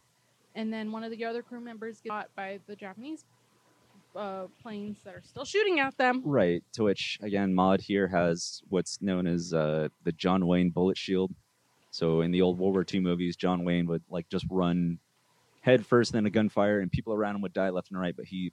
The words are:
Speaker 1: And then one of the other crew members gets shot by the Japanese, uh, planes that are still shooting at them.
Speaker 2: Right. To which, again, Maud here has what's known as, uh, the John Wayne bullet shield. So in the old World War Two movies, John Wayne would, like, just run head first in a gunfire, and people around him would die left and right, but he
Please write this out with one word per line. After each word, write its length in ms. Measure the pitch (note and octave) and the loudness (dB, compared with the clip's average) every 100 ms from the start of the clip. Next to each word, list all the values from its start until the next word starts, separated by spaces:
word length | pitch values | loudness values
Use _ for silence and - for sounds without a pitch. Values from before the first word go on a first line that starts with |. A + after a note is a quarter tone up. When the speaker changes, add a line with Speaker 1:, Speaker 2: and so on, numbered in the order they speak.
| _ _ _ _ _ G#3 | _ _ _ _ _ -8
Speaker 1:
And 160 | A3 | -6
then 180 | A3 G#3+ | -6 -8
one 120 | A3 | -8
of 60 | A3+ | -10
the 120 | A3+ | -8
other 180 | A3+ A#3 | -6 -6
crew 180 | A#3 B3 | -10 -14
members 400 | A#3+ A3+ A3 G#3+ | -14 -12 -12 -12
gets 120 | A3+ | -8
shot 160 | G#3 - - | -8 -8 -10
by 220 | F#3+ G3+ - | -10 -10 -14
the 80 | G3+ | -16
Japanese, 480 | G3+ F#3+ C4 D#4 _ _ _ _ _ _ _ _ _ | -14 -14 -12 -14 _ _ _ _ _ _ _ _ _
uh, 300 | - G3+ F#3+ F#3 _ | -10 -8 -8 -12 _
planes 360 | A#3 G#3 G#3 G#3 | -12 -10 -10 -12
that 100 | - | -16
are 80 | F3+ | -20
still 200 | - - | -16 -12
shooting 360 | C4+ G4+ G#4 E4+ | -2 2 4 2
at 160 | C4+ - | 2 2
them. 260 | B3+ B3+ | 2 2
Speaker 2:
Right. 380 | B3+ C#3 F2+ E2+ - | 2 4 4 2 -4
To 100 | - | 0
which, 340 | G#2+ F#2+ - - | 0 2 -2 -8
again, 320 | G#2 G2+ G2 | -4 0 2
Maud 260 | F#2 F#2 F#2+ | 4 4 4
here 260 | - G2+ F#2+ | 2 0 2
has 540 | F2+ F2 E2+ - - - | 2 2 0 -4 -12 -4
what's 320 | F#2 F2 - | -2 -2 -4
known 260 | G2 F2+ F2+ | -2 0 0
as, 260 | E2+ E2+ | -2 -2
uh, 340 | E2 D2+ D#2 D2+ - | 0 0 0 -2 -4
the 80 | - | -6
John 340 | D#2+ F#2 F#2 F2 | -2 0 2 4
Wayne 240 | F2+ F2+ | 4 2
bullet 280 | E2+ F2+ - | 2 2 0
shield. 340 | - F#2 F#2+ F#2 _ _ _ _ _ | -2 0 0 -4 _ _ _ _ _
So 300 | - E2 E2 | -2 2 2
in 100 | E2 | 2
the 120 | F2 | 4
old 160 | F#2 F2+ | 2 2
World 160 | F#2+ | 2
War 100 | F#2+ | 2
Two 160 | F2 G2 | 0 0
movies, 340 | F2+ F2 F2+ F2 | 0 0 -2 -2
John 280 | F2+ F2+ | 0 0
Wayne 220 | F2 F2 F2 | 0 0 0
would, 160 | E2 - | -2 -4
like, 180 | F2+ E2+ | -10 -6
just 180 | F#2 D#2+ | -6 -2
run 480 | F#2 F2 F2 F2 E2+ _ _ _ _ _ _ | 0 2 2 0 -2 _ _ _ _ _ _
head 220 | - B2+ A2 | 4 4 6
first 280 | A#2+ A2+ | 2 4
in 120 | A#2 G#2+ | 2 2
a 40 | |
gunfire, 480 | G#2+ G#2+ - G#2 G#2 | 2 2 2 2 2
and 100 | F#2 | 0
people 200 | - A2+ | -2 -2
around 220 | G#2+ G#2 G2+ | -2 -2 -2
him 60 | |
would 100 | G2 | -4
die 180 | F#2 F#2+ | -2 -2
left 200 | F2+ - | -2 -6
and 80 | F#2 | -4
right, 160 | F2+ E2+ | -4 -4
but 80 | |
he 280 | - F#2 F2+ | -8 -6 -6